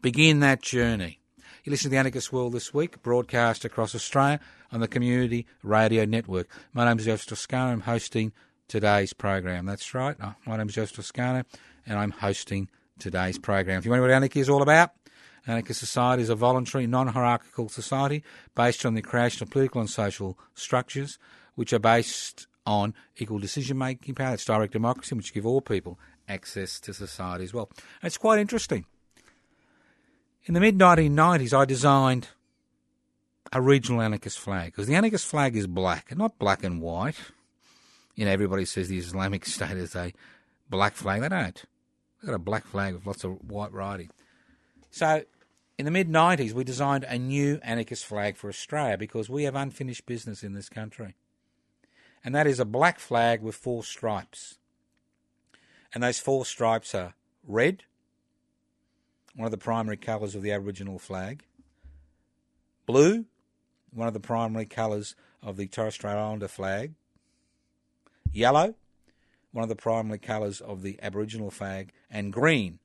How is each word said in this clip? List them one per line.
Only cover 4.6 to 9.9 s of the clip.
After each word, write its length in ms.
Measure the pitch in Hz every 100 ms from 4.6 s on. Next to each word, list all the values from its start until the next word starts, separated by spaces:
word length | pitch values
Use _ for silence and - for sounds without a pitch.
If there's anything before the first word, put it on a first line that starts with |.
| -
on 60 | 117
the 80 | 113
Community 580 | 131 123 123 123 117 117 _
Radio 420 | 104 107 110 113
Network. 460 | 107 113 113 92 87 - -
My 120 | - 120
name 120 | 113
is 80 | 110
Joseph 220 | 107 -
Toscano. 440 | 107 - 127 127
I'm 100 | 120
hosting 520 | 101 117 - - 110 - _ _ _
today's 460 | 113 104 101 95
program. 540 | - 101 98 90 90 90
That's 260 | 101 -